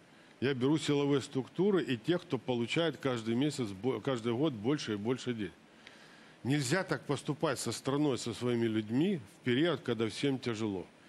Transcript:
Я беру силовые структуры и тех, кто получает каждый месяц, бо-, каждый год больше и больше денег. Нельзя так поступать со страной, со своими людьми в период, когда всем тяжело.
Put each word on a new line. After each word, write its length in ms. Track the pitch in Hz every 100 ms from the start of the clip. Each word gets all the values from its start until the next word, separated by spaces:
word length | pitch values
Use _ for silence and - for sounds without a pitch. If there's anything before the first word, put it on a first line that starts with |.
| - - - -
Я 140 | 127
беру 240 | 127 131 156
силовые 420 | 147 143 143 139
структуры 640 | - 135 113 - 196 185
и 160 | 120 120
тех, 240 | 151 175
кто 160 | - 127
получает 580 | - 120 117 165 165 147
каждый 380 | 135 120 110
месяц, 320 | 117 147 143 110 95
бо-, 180 | 123 113
каждый 320 | 139 123 117
год 200 | 117 160
больше 380 | 117 113 147 -
и 40 | 101
больше 380 | 107 131 127
денег. 180 | 113 90 - - - - - - - - -
Нельзя 380 | 117 147 123 185
так 200 | 180 147
поступать 560 | - 135 - 139 160 120
со 140 | 117
страной, 440 | - 135 143 147 117
со 140 | 120
своими 340 | 107 123 120 117
людьми 480 | 110 107 123 185 170
в 260 | - -
период, 360 | 127 123 175 147
когда 260 | - 113 110
всем 300 | - 143 127
тяжело. 480 | 120 107 110 95 - -